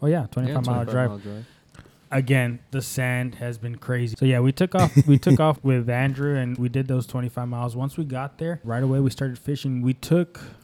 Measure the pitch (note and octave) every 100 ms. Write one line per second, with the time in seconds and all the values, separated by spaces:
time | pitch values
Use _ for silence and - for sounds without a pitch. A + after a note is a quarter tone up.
0 | D3 E3 A2+ - B2+ C#3+ B2 B2 A#2 B2
1 | B2+ G2+ G2+ G#2 A#2 _ _ - - _
2 | _ C#3 B2+ C3+ B2 A#2+ - C3+ B2 -
3 | B2+ B2 B2+ B2 A#2+ A2+ A#2+ A#2 - B2
4 | A#2+ A2 C3+ B2+ B2+ C3+ F#3 F#3 E3+ -
5 | D3 C#3 - D3 D#3 D3 C3+ B2+ A#2+ A#2+
6 | C3+ C3+ C#3+ C#3 B2 B2 B2 C3 C3 C3
7 | B2 B2+ B2 - B2 A#2+ B2 A#2+ C#3 D3+
8 | D#3 B2+ C3+ - E3 E3+ A2+ A#2 C3 C3+
9 | C3+ - C3+ B2 - C#3+ C#3 B2+ B2 C3
10 | - E3+ E3+ - - -